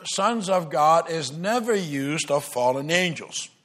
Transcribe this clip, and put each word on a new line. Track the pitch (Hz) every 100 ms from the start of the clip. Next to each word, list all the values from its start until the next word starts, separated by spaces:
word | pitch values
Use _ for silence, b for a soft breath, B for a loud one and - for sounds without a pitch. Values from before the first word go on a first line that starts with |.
| -
sons | - 202 233 185
of | 185 160
God | 151 156 165 170
is | 165 131
never | 156 190 240 233
used | 208 165 139 139 156 -
of | 143
fallen | - 123 123 135 147
angels. | 175 180 151 98 - - _